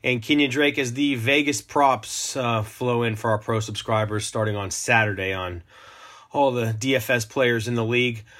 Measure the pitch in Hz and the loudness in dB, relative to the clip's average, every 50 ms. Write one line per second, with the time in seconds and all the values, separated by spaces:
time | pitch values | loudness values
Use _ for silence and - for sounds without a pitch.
0 | - 131 127 117 110 - 147 147 147 131 120 143 147 147 143 147 135 120 120 135 | -2 -2 -2 -2 0 2 2 4 4 2 2 2 2 2 2 0 -4 -4 -2 -2
1 | 143 143 139 117 107 131 139 151 143 147 135 - - - - 151 143 135 127 113 | 0 0 0 -2 0 2 2 2 2 0 -2 -4 -6 -2 2 4 4 4 4 2
2 | - - - - - - - 139 123 120 117 110 104 - - - 127 123 120 120 | -2 -8 -8 -8 -6 -6 -4 -2 -2 0 0 -2 -2 -4 -8 -6 -2 -2 0 0
3 | 117 113 110 104 - 117 107 107 - - 113 110 110 - 107 - - - 110 110 | 0 -2 -2 -2 0 0 0 0 0 -2 -2 -2 -2 -4 -8 -8 -4 -2 0 0
4 | 107 104 107 107 107 - - 113 107 107 101 101 98 92 - - - - 120 113 | 0 0 -2 -4 -6 -4 -4 -2 -2 -2 -2 -4 -6 -6 -6 -6 0 4 4 4
5 | 110 107 98 98 95 95 95 92 92 90 87 85 - _ - - - - - - | 4 2 0 -2 -2 -4 -2 -4 -4 -6 -8 -10 -12 _ -20 -20 -20 -20 -20 -20
6 | - - - - - _ - 143 139 135 123 123 113 110 110 107 127 135 135 123 | -20 -20 -20 -20 -16 _ 0 2 2 2 2 0 0 -2 -2 -2 0 0 0 0
7 | 113 - 127 120 113 - - 143 127 120 117 113 101 120 120 117 113 113 120 123 | 2 0 0 0 -2 -2 0 2 2 2 2 2 0 -2 -2 0 0 2 2 2
8 | 123 123 117 110 - - - | 2 0 -2 -6 -14 -18 -20